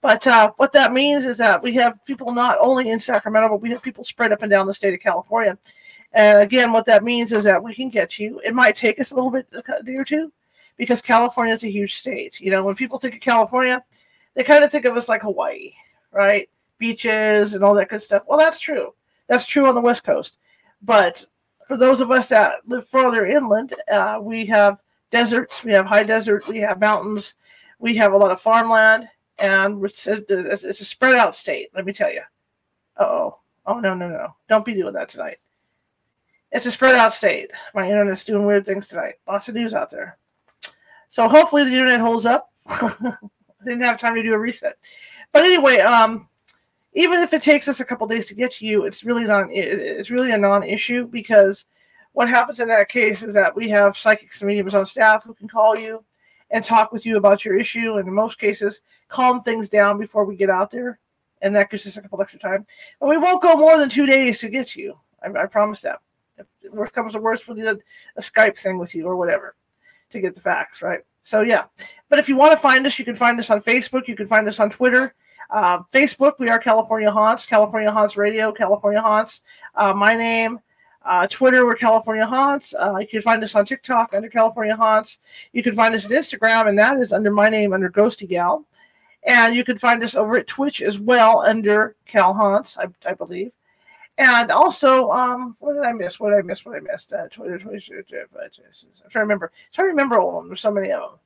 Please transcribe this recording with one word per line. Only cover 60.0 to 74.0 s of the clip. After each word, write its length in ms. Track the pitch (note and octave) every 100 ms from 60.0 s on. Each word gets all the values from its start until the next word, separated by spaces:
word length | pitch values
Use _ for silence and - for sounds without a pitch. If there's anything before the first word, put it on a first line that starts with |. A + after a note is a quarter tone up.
| G#3+ G#3+
we 120 | G3+ G3
get 140 | G3
out 200 | F#3 G3+
there. 280 | A#3+ B3 A#3 _ _ _ _
And 120 | G3 G#3
that 140 | G3+
gives 160 | G#3 G3+
us 100 | G#3
a 60 |
couple 180 | G3 F#3+
extra 180 | G3 _
time. 280 | G3 G3 G#3 _ - _
And 100 | -
we 60 | D#4+
won't 260 | E4+ F4+
go 140 | F4 E4
more 220 | D#4 D#4+
than 100 | C#4+
two 180 | B3 C#4+
days 340 | C4+ C4 G#3+
to 80 | A3+
get 280 | A#3 B3 -
you. 180 | G3+ - _ _
I, 200 | - G3+
I 40 | G3
promise 340 | G#3+ G#3 G#3
that. 200 | - - _ _ _ _
If 100 | G3+ _ -
worst 220 | G#3 G3+
comes 220 | - A3
to 40 | G#3+
worst, 300 | A3 A3 -
we'll 80 | A3
do 120 | A3
a, 80 | A3 _ - - -
a 40 |
Skype 380 | - - A3 G3+
thing 200 | F#3+ F#3
with 160 | F3
you 120 | E3+ E3
or 100 | F3+
whatever 400 | F3 E3 - _ _ _ _ _ _
to 100 | A3+
get 140 | F#3
the 60 | -
facts, 420 | F#3+ E3+ D3+ -
right? 180 | E3 - _ _
So, 200 | - A3
yeah. 220 | G#3+ G#3+ - _ - - _
But 100 | D4
if 100 | D4
you 80 | C4
wanna 200 | D4 D#4
find 300 | C#4+ C4 C4+
us, 120 | -
you 60 |
can 120 | A#3+ A3
find 220 | A#3+ A#3+
us 120 | A3+
on 120 | G#3
Facebook. 460 | G#3 A#3+ - B3+